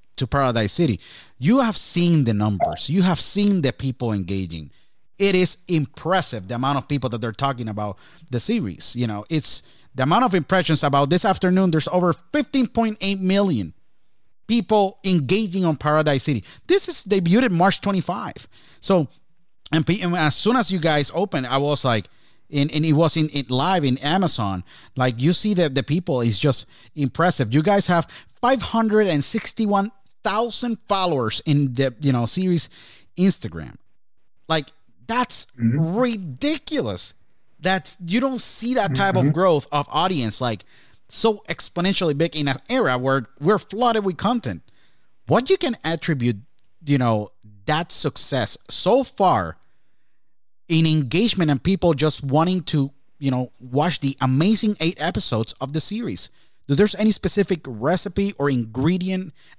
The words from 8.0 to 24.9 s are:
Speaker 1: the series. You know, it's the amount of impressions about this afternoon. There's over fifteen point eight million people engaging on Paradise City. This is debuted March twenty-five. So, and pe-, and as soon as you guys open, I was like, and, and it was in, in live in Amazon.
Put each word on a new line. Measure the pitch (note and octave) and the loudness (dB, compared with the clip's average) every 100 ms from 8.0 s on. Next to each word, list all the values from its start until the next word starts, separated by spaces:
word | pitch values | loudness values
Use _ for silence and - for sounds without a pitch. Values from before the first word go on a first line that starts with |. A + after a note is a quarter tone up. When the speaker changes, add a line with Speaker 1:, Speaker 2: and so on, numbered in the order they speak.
| - - - | -18 -20 -8
Speaker 1:
the | A#2+ | -6
series. | - A#3 A2 - - A#2+ | -2 -2 -4 -6 -8 -4
You | A#2+ | -4
know, | G#2 - | -6 -4
it's | D#3+ - - - - - - | -4 -4 -6 -10 -20 -12 -2
the | |
amount | C3+ G3+ B3 | 2 2 2
of | F3+ | 0
impressions | - F#3 E3+ D#3 | 0 0 2 0
about | D3 C#3 C#3+ | 2 2 4
this | F3 | 2
afternoon. | G#3 F#3+ F#3 F#3 F#3+ | 2 2 2 4 4
There's | D#3+ - | 2 0
over | F3+ F3 D#3 - | 2 2 0 -2
fifteen | D4 - C4+ A#3+ | -4 0 0 0
point | A#3 A3+ G#3+ | 0 -2 0
eight | G3 G3 | -2 0
million | F#3 G3 G3 A#2+ E2 - - - - - - - - | 2 2 2 0 -4 -10 -20 -20 -20 -20 -20 -14 -2
people | A#3 F3+ G#3+ G3 - | 0 2 2 2 -2
engaging | F#3+ F3+ C3 G3 G#3+ F#3+ | 0 2 2 0 0 0
on | F3 D3 | 0 0
Paradise | D3+ D#3 D3+ C3+ | 0 2 2 0
City. | - A#2+ - - - | 0 -4 -4 -8 0
This | G4 - | 0 0
is | D4+ F#3 | -6 -2
debuted | G3 E3+ G#3+ B3+ | 0 4 4 4
March | E3+ F#3+ - | 4 2 2
twenty-five. | G3+ F#3+ - G3+ G3+ - - - - - | -2 -2 -2 -6 -8 -14 -20 -20 -20 -8
So, | - F#3 C#3 - - - - - - | 0 2 0 -6 -20 -20 -20 -20 -4
and | D#3+ E3 | -2 0
pe-, | F#3+ | 0
and | F3+ F3 | 0 0
as | D3+ - | 0 0
soon | G3+ B3+ | 0 2
as | G#3 | 0
you | F#3+ | 0
guys | D#3+ D3 C#3 D#3+ | 2 0 0 -2
open, | G#3 D3 B2+ | -4 -4 -2
I | C3+ | 0
was | C#3+ C#3+ C3 | 0 0 0
like, | A2+ - - - - - | 0 -2 -14 -20 -20 -6
and, | C#3+ C#3+ | -2 0
and | D3+ D#3+ | 2 2
it | |
was | D3 D#3+ D#3+ | 4 4 2
in, | D#3 | -2
in | C#3+ A#2+ | -2 -2
live | B2+ E3 F#3 C#3 | 0 2 2 2
in | C3 | 0
Amazon. | C#3+ F#3+ F3 - G2+ F#2 - - - | 0 0 0 0 -2 -4 -8 -18 -10